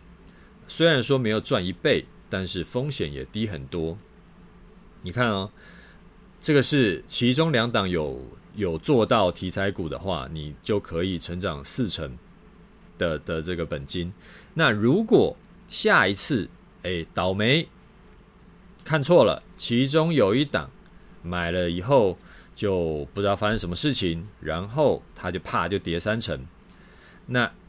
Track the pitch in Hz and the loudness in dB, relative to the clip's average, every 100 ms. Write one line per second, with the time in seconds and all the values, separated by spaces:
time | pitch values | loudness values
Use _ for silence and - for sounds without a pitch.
0 | - - - - - - - - 165 143 | -20 -20 -20 -20 -20 -20 -8 2 4 4
1 | 113 135 110 107 - 120 90 90 151 92 | 2 2 2 0 0 -2 -2 0 2 2
2 | - - - 98 90 92 78 123 143 139 | 0 -14 -8 -6 -4 -4 -4 -4 -4 -4
3 | 78 69 65 107 110 82 65 87 80 98 | -6 -6 -8 -6 -6 -6 -8 -4 -4 -6
4 | - - - - - - - - - - | -14 -20 -20 -20 -20 -20 -20 -20 -20 -16
5 | 90 101 120 98 98 - - - - - | -8 -2 0 0 -4 -10 -20 -20 -20 -20
6 | - - - - - 147 120 147 113 76 | -20 -20 -20 -8 2 2 4 4 4 0
7 | - - 123 127 165 127 120 113 95 87 | -4 0 2 2 2 2 2 0 0 0
8 | 73 64 60 - - - 95 80 - 131 | -2 -6 -12 -18 -14 -4 -2 -2 2 2
9 | 107 120 92 85 92 98 98 101 82 67 | 4 4 4 0 -6 -4 -4 -4 -6 -6
10 | 92 82 65 78 76 71 - 104 - 82 | -4 -4 -6 -10 -10 -10 -4 -4 -2 -2
11 | 92 87 - 90 95 73 69 - 110 - | -2 -2 -6 -6 -6 -6 -2 -2 -2 -4
12 | 73 65 - - - - - - - - | -8 -12 -18 -20 -20 -20 -20 -20 -16 -4
13 | 90 76 - 82 80 85 80 76 69 92 | -4 -2 -4 -6 -4 -6 -4 -6 -6 -6
14 | 85 - - - - - 151 107 113 170 | -6 -10 -18 -20 -10 0 0 2 2 2
15 | 220 185 82 - - - - - 214 180 | 4 4 4 0 -16 -20 -6 0 4 4
16 | 98 101 - 127 82 - - - 90 87 | 4 2 2 0 -2 -10 -20 -12 -6 -6
17 | 82 - 92 95 110 143 - - - - | -4 -2 0 2 2 2 0 -10 -20 -20
18 | - - - - - - - - - 151 | -20 -20 -20 -20 -20 -20 -20 -16 -2 0
19 | 139 175 107 73 - - - 120 135 156 | 4 6 6 2 -6 -10 -2 0 2 2
20 | 160 151 98 120 147 92 69 - - - | 2 4 4 4 0 -2 -6 -14 -20 -20
21 | - - 85 87 85 90 87 87 101 139 | -20 -14 -8 -4 -2 0 0 -2 2 4
22 | 101 82 - - - - 104 92 82 76 | 4 0 -10 -20 -20 -6 -2 0 0 -4
23 | 71 101 101 98 104 113 87 90 151 127 | -6 -4 -2 0 0 -2 -2 -2 -2 0
24 | 90 82 104 - 76 82 101 135 139 82 | -2 -4 -8 -12 -6 -6 -4 0 2 2
25 | - - 90 90 - 113 87 98 87 85 | -4 -10 -6 -6 -4 -2 0 -2 -2 -2
26 | 107 110 - 71 65 - - - - - | -2 -2 -4 -6 -10 -18 -20 -20 -20 -20
27 | - - - 123 117 - | -20 -20 -4 -2 -2 -4